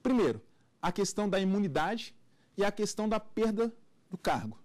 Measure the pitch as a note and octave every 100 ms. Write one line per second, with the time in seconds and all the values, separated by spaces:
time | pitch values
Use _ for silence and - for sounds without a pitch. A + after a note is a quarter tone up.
0 | B3+ B3+ E3 A2 - _ _ _ E3+ F3+
1 | F#3+ - G#3 G3 F#3+ G3 G3 C#3+ D#3+ A3+
2 | - - _ _ _ - G3+ G3+ G#3 -
3 | G#3+ G#3+ G#3+ - A3 G#3+ A3+ - _ _
4 | _ F#3 - C3+ G#2+ -